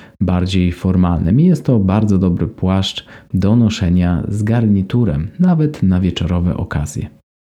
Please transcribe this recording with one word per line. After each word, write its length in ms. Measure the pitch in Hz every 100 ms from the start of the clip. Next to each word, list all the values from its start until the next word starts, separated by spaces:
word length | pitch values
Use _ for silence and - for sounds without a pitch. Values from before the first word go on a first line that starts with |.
| - -
bardziej 520 | 92 90 92 92 90
formalnym. 680 | - 92 92 90 82 82 120
I 40 |
jest 200 | 175 165
to 140 | - 117
bardzo 400 | 95 104 104 92
dobry 280 | 92 85 85
płaszcz 600 | - 92 95 95 - - - -
do 220 | 92 98 120
noszenia 680 | 113 110 87 90 87 85 -
z 140 | 104
garniturem, 840 | 107 117 110 98 95 123 107 73 90 -
nawet 440 | 185 165 151 -
na 180 | 95 90
wieczorowe 560 | 92 - 85 87 85 -
okazje. 600 | 92 73 73 - - - _ _